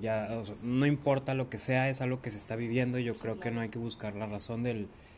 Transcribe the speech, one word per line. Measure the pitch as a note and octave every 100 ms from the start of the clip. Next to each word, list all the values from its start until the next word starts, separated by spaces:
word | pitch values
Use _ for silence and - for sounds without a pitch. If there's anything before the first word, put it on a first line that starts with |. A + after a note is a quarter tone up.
ya, | A2 A2 G#2 A2+
o |
sea, | G#2 F#2+
no | A#2 B2+ C#3+
importa | C#3+ C#3+ C3+ C3
lo | C3+ B2+
que | G#2+
sea, | - B2+ C3
es | C3
algo | B2+ B2+
que | A#2
se | G#2
está | - A#2
viviendo | A#2 A#2+ B2 B2+
y |
yo | A#2+ A2
creo | A2+ A2
que | A#2
no | A2+
hay | A2+
que | A#2
buscar | A#2 - G#2+ G2+
la | G#2+
razón | G#2 - A2+
del, | B2 A#2 G2+ - -